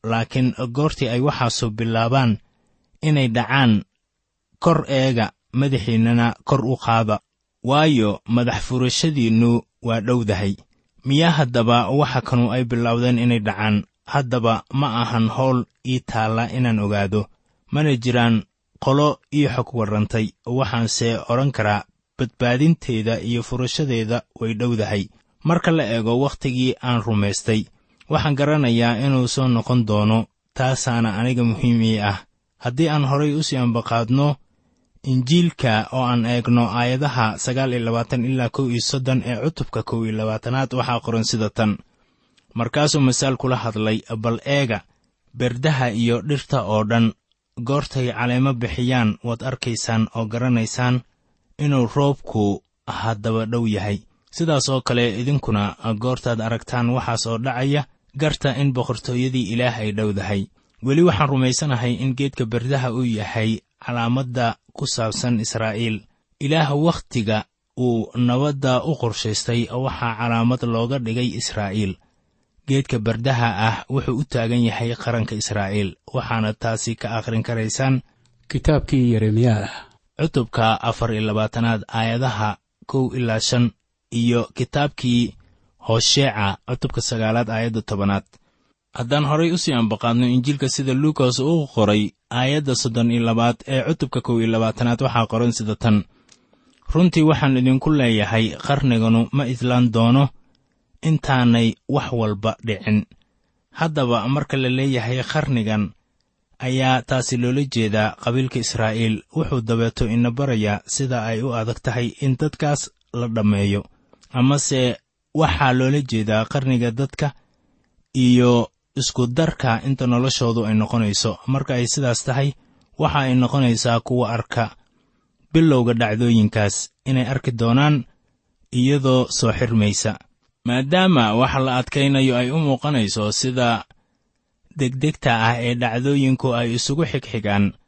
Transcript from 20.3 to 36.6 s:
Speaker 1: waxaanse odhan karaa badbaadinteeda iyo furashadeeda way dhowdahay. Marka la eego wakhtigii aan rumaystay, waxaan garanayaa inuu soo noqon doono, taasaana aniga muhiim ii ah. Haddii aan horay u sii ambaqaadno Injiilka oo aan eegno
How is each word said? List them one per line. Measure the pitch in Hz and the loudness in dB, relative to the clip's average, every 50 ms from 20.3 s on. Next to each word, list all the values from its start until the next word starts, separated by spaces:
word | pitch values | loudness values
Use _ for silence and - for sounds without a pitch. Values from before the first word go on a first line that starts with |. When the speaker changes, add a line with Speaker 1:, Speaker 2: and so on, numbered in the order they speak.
| - _ _ | -6 _ _
Speaker 1:
waxaanse | - 123 131 135 - - 117 113 110 - - 117 117 117 110 - - | -4 -2 -2 -2 -2 0 -2 -2 -2 -2 -2 0 0 -2 -2 -2 -2
odhan | 117 123 135 143 | 0 2 2 0
karaa | 131 - 107 104 104 104 - _ _ _ _ _ _ - | 0 0 0 0 0 0 -2 _ _ _ _ _ _ -6
badbaadinteeda | 131 113 _ _ 123 120 123 127 147 160 165 - - - 123 110 107 113 117 107 | -6 -6 _ _ 0 0 2 4 4 4 4 2 -2 -4 -4 -2 -2 -2 -2 -2
iyo | - 110 120 120 | -4 -4 -4 -4
furashadeeda | 110 - 127 120 127 - - - 156 139 123 113 110 107 117 120 - _ _ - | -4 -4 -4 -4 -4 -4 -2 -4 -2 -2 -2 -2 -2 -2 -4 -4 -6 _ _ -6
way | 117 113 113 | -4 -4 -4
dhowdahay. | 107 120 123 120 110 107 101 107 101 95 - _ _ _ _ _ _ - | -2 -2 -2 0 0 -2 -2 -2 -2 -4 -4 _ _ _ _ _ _ -2
Marka | 156 170 170 - 180 | 0 0 2 2 2
la | 165 160 139 104 117 | 2 2 2 0 -2
eego | 117 107 113 117 123 | -2 0 2 2 2
wakhtigii | 139 139 - - - 143 123 127 127 127 - - | 2 0 -2 -4 -6 -4 -2 0 0 0 0 -2
aan | - 127 123 117 | -2 -2 0 0
rumaystay, | 107 117 110 104 101 101 98 - - - 110 110 - - _ _ _ _ _ _ - _ | 0 0 0 0 0 0 -2 -4 -2 0 0 0 -2 -4 _ _ _ _ _ _ -8 _
waxaan | 151 151 - 156 143 | -2 0 0 0 0
garanayaa | 131 143 143 151 151 139 120 117 117 117 117 120 107 135 | 0 2 2 2 2 2 2 2 2 2 2 0 0 0
inuu | 139 135 127 123 117 | 0 2 2 0 0
soo | - - 131 127 | 0 0 0 2
noqon | 123 117 110 - 127 123 117 | 2 0 0 2 0 0 2
doono, | 107 107 104 104 107 110 113 110 - _ _ _ _ _ | 2 2 2 4 4 2 2 0 -2 _ _ _ _ _
taasaana | - 131 127 135 - - 135 120 117 113 110 98 101 | -2 0 0 0 0 -2 -2 0 0 0 -2 -2 -2
aniga | 117 127 131 123 120 | -2 -2 0 0 0
muhiim | 117 110 - - 123 117 117 | 0 0 2 2 2 2 4
ii | 113 113 110 107 | 2 2 2 0
ah. | 104 104 98 95 - _ _ _ _ _ _ _ | 0 -2 -2 -4 -8 _ _ _ _ _ _ _
Haddii | - 123 123 131 165 160 | -8 -6 -2 0 0 0
aan | 151 151 143 | 2 0 0
horay | 131 143 143 151 147 143 | 0 0 0 0 0 0
u | 156 | -2
sii | 156 - 143 | -2 -2 -2
ambaqaadno | 131 123 120 113 117 113 - 117 117 117 107 127 135 143 147 143 - _ _ _ _ _ _ _ _ _ _ _ _ - | 0 0 0 0 -2 -2 -2 -2 -2 0 2 2 2 2 2 0 -2 _ _ _ _ _ _ _ _ _ _ _ _ -4
Injiilka | 135 131 127 123 123 160 175 175 170 - - - 123 110 107 110 - | -2 0 0 2 4 4 4 4 2 0 0 0 0 0 0 -2 -2
oo | - 131 127 | -4 -2 -2
aan | 123 123 120 113 | 0 0 0 0
eegno | 117 120 120 117 127 120 120 | 0 0 -2 2 2 4 4